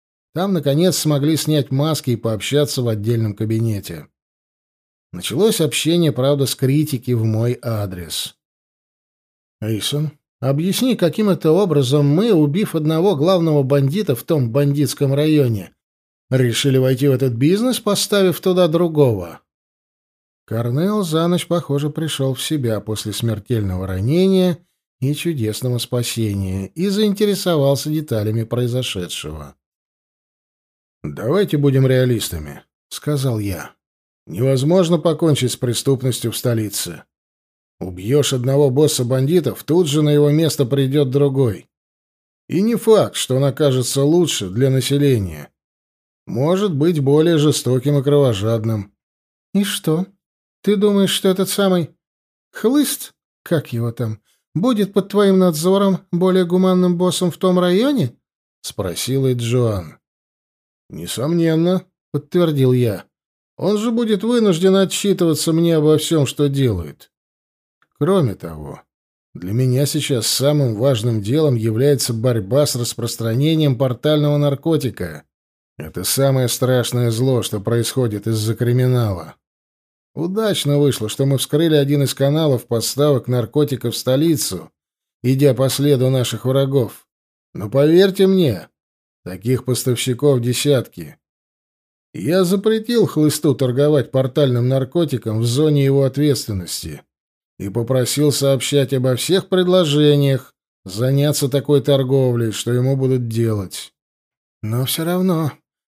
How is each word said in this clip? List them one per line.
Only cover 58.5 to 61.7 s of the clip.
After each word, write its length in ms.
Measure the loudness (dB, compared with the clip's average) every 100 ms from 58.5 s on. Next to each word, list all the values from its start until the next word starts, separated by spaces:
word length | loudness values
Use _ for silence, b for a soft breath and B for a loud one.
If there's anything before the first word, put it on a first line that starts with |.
| _
спросила 720 | -12 -8 -6 -6 -4 -2 0
Джоан. 640 | -2 -2 0 0 -2 -6 -14 _ _ _ _ _ _ _ _ _
«Несомненно», — 960 | -14 -10 -6 -2 0 0 2 0